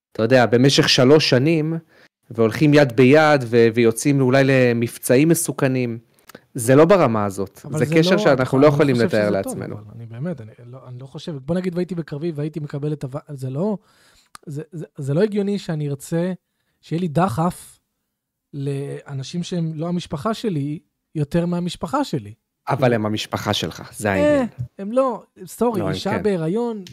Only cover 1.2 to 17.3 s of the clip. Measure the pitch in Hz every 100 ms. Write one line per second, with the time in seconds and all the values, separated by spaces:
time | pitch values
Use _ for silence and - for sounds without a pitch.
1.2 | - 123 151 165 156 165 _ _ _ _
2.2 | _ 113 113 - 151 147 139 113 127 151
3.2 | 151 147 117 120 117 117 113 113 143 143
4.2 | 127 135 135 131 123 117 120 - - 127
5.2 | 160 165 - - 135 131 120 117 _ _
6.2 | _ - _ 131 113 135 165 196 135 110
7.2 | 101 95 95 - 147 147 151 165 175 202
8.2 | 180 127 127 131 147 143 143 120 107 110
9.2 | 104 98 92 - 104 104 107 117 113 117
10.2 | 170 131 110 117 120 131 127 123 135 160
11.2 | - 139 135 180 185 170 175 175 147 143
12.2 | 170 147 156 156 143 143 151 151 135 143
13.2 | - 139 131 135 208 196 _ _ _ _
14.2 | _ - - 143 - 156 196 - 139 151
15.2 | 214 202 196 196 - 151 147 139 - 165
16.2 | 180 180 _ _ _ _ - 165 180 139
17.2 | 190